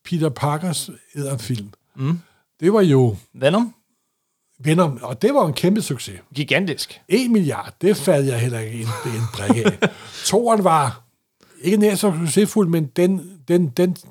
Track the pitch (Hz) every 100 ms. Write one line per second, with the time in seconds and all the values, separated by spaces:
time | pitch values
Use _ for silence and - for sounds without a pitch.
0 | - 175 156 120 147 151 180 143 - -
1 | _ 147 139 131 - 117 101 - _ 135
2 | 135 170 - _ _ _ 165 214 180 135
3 | 123 101 - 120 135 202 240 - _ _
4 | _ _ _ _ _ - 135 165 165 120
5 | 123 127 220 285 170 127 175 214 147 135
6 | - 95 - 139 143 139 190 123 - -
7 | - 220 247 220 151 - - - 185 160
8 | 165 147 135 117 123 113 110 117 113 107
9 | - 110 113 - 101 113 190 - - -
10 | - - - 202 240 220 180 160 131 -
11 | _ _ _ _ _ - 175 208 208 190
12 | 208 160 165 185 214 220 175 165 143 -
13 | 180 190 175 190 139 175 156 120 180 170
14 | -